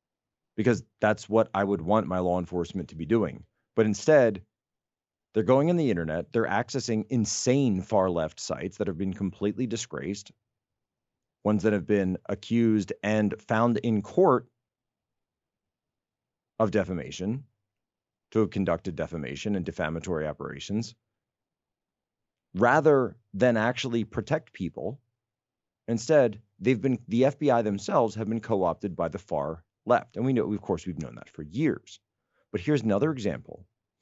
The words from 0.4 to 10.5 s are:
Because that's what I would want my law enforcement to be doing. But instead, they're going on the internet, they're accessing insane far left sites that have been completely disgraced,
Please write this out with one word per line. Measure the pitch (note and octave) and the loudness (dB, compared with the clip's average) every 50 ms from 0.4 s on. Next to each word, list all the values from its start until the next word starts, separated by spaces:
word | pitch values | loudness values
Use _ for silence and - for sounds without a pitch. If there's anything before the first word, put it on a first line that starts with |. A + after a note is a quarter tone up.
| _ _ _ | _ _ _
Because | - G#2 B2 A#2 G2 B2 _ _ _ | -2 2 2 2 0 -2 _ _ _
that's | - G#2+ G#2+ - - - | 0 2 2 0 -2 2
what | G#2 A2+ A2 - - | 2 2 4 2 2
I | G2 G2+ | 0 0
would | G2 G2+ F#2 | 0 0 -2
want | D#2 E2+ G#2 A2 F2+ D2 | 0 2 2 2 2 0
my | F#2 F#2 | -2 -2
law | F2+ F2+ F2 F2+ | 0 0 0 -2
enforcement | F2+ - F2+ F2 E2+ - - F#2+ E2+ - | -2 -4 -4 -4 -4 -4 -6 -8 -8 -10
to | - | -10
be | D#2+ D#2+ | -10 -4
doing. | D2+ A2+ A#2 G2+ D2+ - - - _ _ _ _ _ _ | 0 0 0 0 -2 -4 -8 -16 _ _ _ _ _ _
But | A2+ A2 | 0 2
instead, | G#2+ G2+ - - D#3 D#3 C#3+ B2+ A2+ G2+ F#2+ - _ _ _ _ _ _ _ _ _ _ _ _ _ _ _ _ _ - | 2 0 0 4 6 6 6 6 6 2 -2 -8 _ _ _ _ _ _ _ _ _ _ _ _ _ _ _ _ _ -2
they're | G#2+ G#2 | 0 4
going | G2+ B2+ C3+ D3 E3+ | 4 4 4 4 4
on | F3 | 2
the | E3+ D#3 B2+ | 2 2 2
internet, | G2+ F2 E2 D#2 D#2 F2 - - - | 0 0 0 -2 -2 -4 -4 -2 -2
they're | A#2 A2 | -2 0
accessing | - F#2+ G#2+ A#2+ - - C3 - B2 A2+ G#2+ - - | 0 0 -2 -2 -2 -4 -6 -4 -2 -2 -2 -2 0
insane | C3+ A#2+ G#2+ - - - - B2+ B2+ C#3+ C#3 A#2+ G2 F#2 F#2 | 0 0 0 0 -2 -2 0 2 2 2 2 2 0 -2 -2
far | - A2 G2+ F#2+ F#2 | 0 2 2 2 2
left | F2 E2+ D#2 D#2 - - | 2 0 -2 -4 -6 -8
sites | - - - - - G2 - - | -10 -8 -6 -6 -6 -6 -6 -4
that | G#2 G2 | -4 -4
have | F2 D#2+ | -4 -4
been | G2 F#2+ F#2 | -4 -4 -4
completely | - G2+ F#2 - - G2+ G#2 - - B2+ A2+ | -4 -4 -6 -4 -2 -4 -4 -2 -2 -4 -4
disgraced, | A2+ G#2 - - D#2 C2 C2 E2+ G2+ G2+ - - - _ _ _ | -4 -6 -8 -8 -10 -8 -6 -6 -8 -8 -10 -16 -20 _ _ _